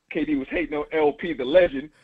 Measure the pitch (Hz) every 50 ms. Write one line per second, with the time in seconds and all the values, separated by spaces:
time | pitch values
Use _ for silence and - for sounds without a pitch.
0 | _ - - 180 151 147 151 135 131 - - 180 160 147 151 147 147 - 156 160
1 | 151 147 143 - - 175 151 120 127 127 156 185 180 170 135 135 139 151 _ _